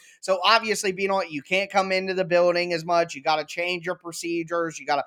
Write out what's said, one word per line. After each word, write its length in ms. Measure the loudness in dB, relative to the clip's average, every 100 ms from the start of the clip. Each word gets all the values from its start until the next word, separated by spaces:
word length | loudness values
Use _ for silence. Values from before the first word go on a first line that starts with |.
| -12 -12
So 200 | -2 2
obviously 480 | 4 4 4 -2 -2
being 220 | -2 0
on, 180 | 0 -2
you 120 | -6
can't 280 | -2 -2 0
come 220 | 0 2
into 200 | 0 0
the 120 | -2
building 480 | 2 4 4 2 0
as 120 | -4
much. 300 | 0 0 0
You 80 | -2
gotta 220 | 0 0
change 420 | -2 -6 -4 -4 -4
your 80 |
procedures. 840 | -6 -8 -10 -6 -4 -4 -4 -4 -6
You 60 | 0
gotta 180 | 0